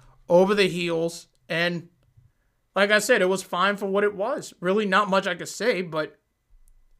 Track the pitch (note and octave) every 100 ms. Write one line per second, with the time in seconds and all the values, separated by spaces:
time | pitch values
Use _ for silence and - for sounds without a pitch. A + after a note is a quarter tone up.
0 | - _ - F3 F#3+ G#3 F#3 F3 F3 E3
1 | E3 E3 - _ - E3 F3 F3 - _
2 | _ _ _ _ _ _ _ F#3+ G3+ G#3
3 | G#3 A#3 F#3 F#3+ - F3 F#3+ G3+ G3 G3
4 | G#3 F#3 G#3+ C#4+ - - F3 G#3 G#3 F#3+
5 | G#3 F#3+ F#3+ E3+ D#3+ - A3 F#3 F3 D#3
6 | D3+ - _ _ _ _ - _ _